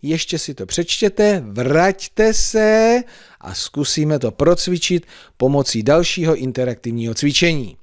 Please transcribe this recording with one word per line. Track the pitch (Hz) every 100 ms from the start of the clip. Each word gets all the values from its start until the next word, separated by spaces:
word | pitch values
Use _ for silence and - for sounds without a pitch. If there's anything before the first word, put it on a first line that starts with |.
ještě | 139 160 - 160
si | -
to | 139 95
přečtěte, | - 170 - 208 190 208 196 113
vraťte | 101 123 151 185 196 - - 220
se | 214 - 220 214 220 226 240 240 - - _
a | -
zkusíme | 92 - - 143 - 151 151
to | 120
procvičit | - 143 175 - 180 - 175 - - - _
pomocí | 127 143 135 117
dalšího | 110 156 175 - 165 156
interaktivního | 131 123 127 117 117 117 117
cvičení. | 113 143 135 170 160 110 -